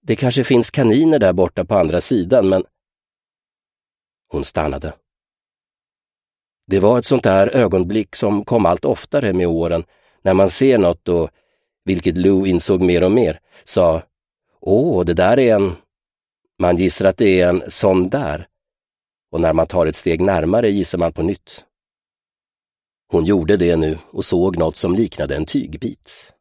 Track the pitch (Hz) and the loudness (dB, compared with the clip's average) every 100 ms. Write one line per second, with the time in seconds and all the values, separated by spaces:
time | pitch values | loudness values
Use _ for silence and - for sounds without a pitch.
0 | - 110 127 135 120 123 113 - 120 120 | -4 -2 0 0 2 2 2 0 2 2
1 | 160 151 98 90 90 - 90 104 80 87 | 2 2 2 2 -2 -2 -2 0 0 -2
2 | - 120 87 127 95 95 - _ _ _ | -2 -4 2 2 4 0 -2 _ _ _
3 | _ _ _ _ _ _ _ _ _ _ | _ _ _ _ _ _ _ _ _ _
4 | _ _ _ 76 67 - 76 67 76 - | _ _ _ -8 -6 -4 -4 -6 -10 -14
5 | _ _ _ _ _ _ _ _ _ _ | _ _ _ _ _ _ _ _ _ _
6 | _ _ _ _ _ _ - 95 98 123 | _ _ _ _ _ _ -4 0 2 2
7 | - 131 113 95 98 135 107 95 87 107 | 0 0 2 2 2 2 0 0 0 -4
8 | 101 - 107 104 104 120 87 90 139 117 | -4 -4 -2 -2 0 0 2 0 -2 -4
9 | - 147 117 92 87 82 82 85 82 _ | -4 -4 -2 -2 -2 -2 -2 -4 -6 _
10 | _ _ 95 95 98 - 135 120 87 82 | _ _ 0 2 2 2 2 4 2 0
11 | - 87 80 _ _ _ _ _ - 90 | -2 -2 -2 _ _ _ _ _ -4 -2
12 | 90 85 92 98 98 87 - 92 90 87 | -2 0 2 2 2 -2 0 0 2 2
13 | 92 113 98 78 _ - - 101 87 82 | 2 2 0 -4 _ -20 -6 0 0 0
14 | - _ _ _ _ _ - 104 165 95 | -8 _ _ _ _ _ 0 0 2 0
15 | 87 85 90 123 123 107 98 85 _ _ | 0 2 2 4 4 2 0 -4 _ _
16 | _ _ _ _ _ _ 87 87 92 - | _ _ _ _ _ _ 0 2 0 2
17 | 95 90 104 92 87 90 - - 101 95 | 0 2 2 4 2 0 -4 -2 2 2
18 | 90 139 104 78 87 _ _ _ _ _ | 0 -4 -4 -8 -12 _ _ _ _ _
19 | _ _ _ 82 82 80 80 92 80 78 | _ _ _ -2 0 0 0 0 -2 -2
20 | 92 82 95 90 80 107 113 101 87 87 | -4 0 0 0 0 0 0 -2 -4 -4
21 | 82 - 85 95 - - _ _ _ _ | -4 -4 -6 -6 -14 -20 _ _ _ _
22 | _ _ _ _ _ _ _ _ _ _ | _ _ _ _ _ _ _ _ _ _
23 | _ 85 82 98 80 101 87 82 78 78 | _ -2 2 0 2 2 2 2 -2 -4
24 | - - - 90 95 85 80 - 87 95 | -10 -10 -4 0 0 0 -4 -2 -2 -2
25 | 110 - 71 71 78 143 - 76 117 - | -2 -4 -6 -6 -4 -6 -6 -10 -12 -12
26 | - - - _ | -20 -20 -20 _